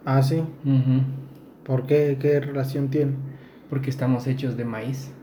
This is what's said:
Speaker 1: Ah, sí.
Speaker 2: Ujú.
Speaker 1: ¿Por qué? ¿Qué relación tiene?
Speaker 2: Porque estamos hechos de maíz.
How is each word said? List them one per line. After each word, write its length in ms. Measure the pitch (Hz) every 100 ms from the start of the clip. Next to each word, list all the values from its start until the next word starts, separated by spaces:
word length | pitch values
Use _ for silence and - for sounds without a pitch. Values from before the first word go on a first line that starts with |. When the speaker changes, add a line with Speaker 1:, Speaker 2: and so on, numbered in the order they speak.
Speaker 1:
Ah, 180 | - 135
sí. 220 | 135 160 160 - 139
Speaker 2:
Ujú. 360 | 135 127 131 135 - - - - -
Speaker 1:
¿Por 220 | - 131 -
qué? 320 | 147 147 135
¿Qué 200 | 143 143
relación 480 | 143 139 135 147 139
tiene? 240 | 147 143 135 - - - - -
Speaker 2:
Porque 200 | 135 135
estamos 380 | 131 127 123 135
hechos 300 | 131 139 113
de 80 | 117
maíz. 460 | 110 117 135 - -